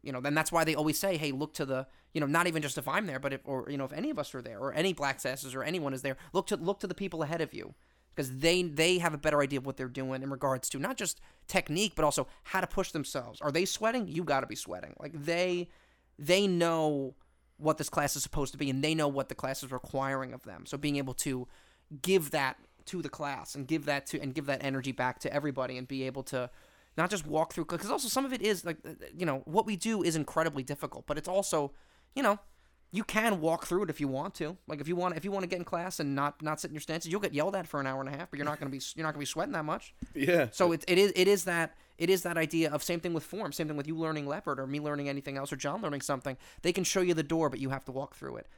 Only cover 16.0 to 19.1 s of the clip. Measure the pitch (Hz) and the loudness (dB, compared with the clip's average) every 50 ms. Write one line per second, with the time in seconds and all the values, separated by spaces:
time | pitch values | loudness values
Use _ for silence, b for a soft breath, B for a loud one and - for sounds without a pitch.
16 | b b b - 143 151 180 196 202 196 180 170 170 170 165 160 156 151 147 139 | b b b -6 2 4 6 6 6 6 6 4 4 4 4 4 4 2 2 2
17 | 135 131 - - _ _ _ _ _ _ _ - 147 156 151 - 147 - - 160 | -2 -4 -8 -12 _ _ _ _ _ _ _ 0 2 2 2 2 -2 -2 0 0
18 | 143 139 - 143 - - - 156 139 - - 139 151 135 131 135 143 156 160 160 | 0 2 0 -2 -4 -2 0 0 0 -2 -2 -2 -2 0 2 2 2 2 2 2
19 | 151 143 | 2 2